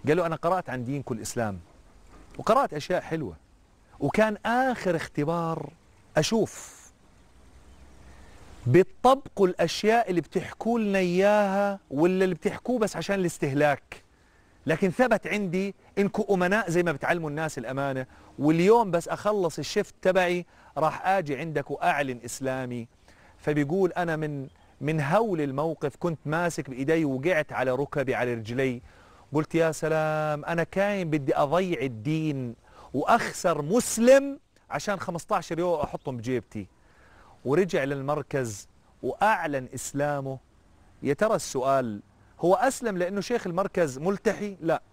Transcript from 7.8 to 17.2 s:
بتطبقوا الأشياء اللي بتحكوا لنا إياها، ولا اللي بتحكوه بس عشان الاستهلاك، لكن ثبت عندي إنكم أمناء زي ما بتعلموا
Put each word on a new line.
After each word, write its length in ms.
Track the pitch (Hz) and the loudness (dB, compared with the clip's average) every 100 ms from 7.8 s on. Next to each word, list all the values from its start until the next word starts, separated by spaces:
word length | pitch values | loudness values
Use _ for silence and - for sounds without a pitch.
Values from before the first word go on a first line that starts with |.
| - - - - - - - - 120 | -20 -20 -20 -20 -20 -20 -20 -6 4
بتطبقوا 800 | 151 190 - - 269 - - 185 | 6 6 4 4 4 0 2 2
الأشياء 600 | - 170 - 208 233 202 | 4 0 2 2 2 2
اللي 120 | 175 | -2
بتحكوا 580 | - 190 - - 220 233 | 0 -6 -6 -6 -2 0
لنا 200 | 208 196 | 2 2
إياها، 800 | 180 180 196 208 202 190 202 196 _ | 2 4 4 4 2 2 0 -4 _
ولا 320 | 135 175 185 | 2 2 4
اللي 120 | 190 | 0
بتحكوه 440 | 170 202 165 - 247 | 0 -4 -4 -4 0
بس 160 | 214 | 0
عشان 240 | 160 165 196 | -2 -2 0
الاستهلاك، 840 | 175 - 151 139 147 135 _ - _ _ _ _ _ _ | 0 -2 -2 2 2 2 _ -20 _ _ _ _ _ _
لكن 260 | - 160 190 | -2 0 0
ثبت 360 | - 247 214 160 | 2 2 2 0
عندي 480 | 202 196 180 196 - _ - | -4 -2 -2 -4 -6 _ 0
إنكم 360 | 202 - - | 0 0 0
أمناء 360 | 190 180 208 185 | 2 2 2 2
زي 140 | 170 | 2
ما 80 | 175 | 2
بتعلموا 380 | 139 - 170 | 0 0 0